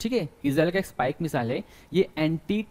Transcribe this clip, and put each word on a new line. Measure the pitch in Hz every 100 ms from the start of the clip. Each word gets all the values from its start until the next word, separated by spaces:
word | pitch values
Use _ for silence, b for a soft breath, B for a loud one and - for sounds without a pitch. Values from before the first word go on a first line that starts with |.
ठीक | 226
है, | 240 156 -
Israel | 143 143 165
का | 190
एक | -
spike | - - -
missile | 160 139 117
है, | 143 - B B
ये | 175 185 156
एंटी | 156 160 - 208 214